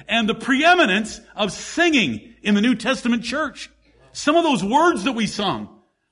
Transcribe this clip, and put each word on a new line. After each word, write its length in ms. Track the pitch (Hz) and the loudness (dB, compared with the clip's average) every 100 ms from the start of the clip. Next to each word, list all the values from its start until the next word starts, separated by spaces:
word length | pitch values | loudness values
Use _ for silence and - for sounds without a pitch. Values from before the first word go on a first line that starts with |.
| - | -4
and 180 | 220 214 | -2 0
the 80 | |
preeminence 840 | 226 - 262 320 359 262 190 214 - - - | -2 0 2 4 4 4 2 -4 -12 -14 -6
of 160 | 202 | -6
singing 840 | - - - 349 285 165 110 - - | -6 -8 0 2 2 0 -4 -10 -8
in 120 | 202 | 0
the 80 | 208 | 2
New 120 | 233 | 2
Testament 480 | 240 - 254 240 233 | 0 -2 -2 -2 -4
church. 460 | - 269 294 - - _ _ _ - | -4 -6 -6 -10 -20 _ _ _ -20
Some 220 | - - | -6 0
of 100 | 330 | 2
those 200 | 330 240 | 2 0
words 400 | 196 269 349 262 | 2 2 4 2
that 80 | 202 | -2
we 140 | 233 208 | -2 -4
sung 420 | - 202 117 104 - _ _ _ | -2 -4 -4 -8 -16 _ _ _